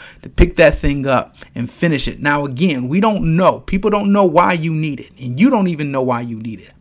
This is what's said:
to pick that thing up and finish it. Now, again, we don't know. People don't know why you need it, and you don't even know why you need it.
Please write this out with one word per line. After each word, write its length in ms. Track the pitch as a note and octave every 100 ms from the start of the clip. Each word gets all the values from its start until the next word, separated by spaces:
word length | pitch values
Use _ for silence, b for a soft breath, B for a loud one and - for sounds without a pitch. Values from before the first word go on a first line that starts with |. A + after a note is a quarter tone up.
| B B
to 80 | -
pick 260 | - F3 -
that 220 | D#3 -
thing 300 | D3 C#3+ C3+
up 280 | B2+ - B B A#2
and 140 | A#2+
finish 380 | - E3+ C#3+ -
it. 120 | -
Now, 260 | C#3+ D3 C#3+
again, 420 | B2 F3+ C3+ B2+
we 120 | F3+
don't 360 | A3 G3 D#3+ E3
know. 260 | F3+ A#2
People 280 | - F#3 G3+
don't 220 | G#3 G3+
know 140 | G3+ F#3
why 280 | D#3 F#3+
you 200 | E3+ D#3+
need 260 | D#3 D#3 C3
it, 120 | - -
and 200 | B2+ B2+
you 100 | B3+
don't 180 | A#3+ F#3
even 240 | D3+ D3
know 100 | C3+
why 200 | B2+ A#2+
you 160 | A#2+ A2
need 220 | A2+ G2+
it. 140 | - _